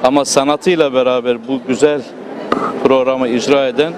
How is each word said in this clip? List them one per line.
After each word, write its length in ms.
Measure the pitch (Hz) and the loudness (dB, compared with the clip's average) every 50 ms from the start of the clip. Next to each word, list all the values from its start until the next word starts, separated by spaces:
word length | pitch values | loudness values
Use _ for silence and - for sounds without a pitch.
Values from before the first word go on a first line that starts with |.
| - | 0
ama 220 | 131 135 147 139 | 2 2 2 0
sanatıyla 680 | - - 147 139 139 147 147 - 185 180 165 156 143 127 | 2 2 2 2 2 0 0 2 0 2 2 2 2 2
beraber 540 | 131 127 127 127 127 120 123 123 117 113 120 | 2 2 2 2 0 0 0 -2 -2 -2 -6
bu 120 | 135 131 120 - | -6 -6 -2 -4
güzel 340 | 131 120 135 151 147 143 120 - - - - - - - - - - - - - - - - | -2 2 2 2 2 0 -4 -8 -14 -16 -16 -14 -12 -12 -6 -4 -4 -2 -2 -4 -6 -2 0
programı 440 | 135 135 131 127 127 131 131 131 120 | 2 2 2 2 0 0 0 0 0
icra 400 | 117 123 110 120 143 139 139 131 | 0 -2 0 2 2 2 2 0
eden 260 | 120 120 147 160 170 | 0 0 -2 -2 -2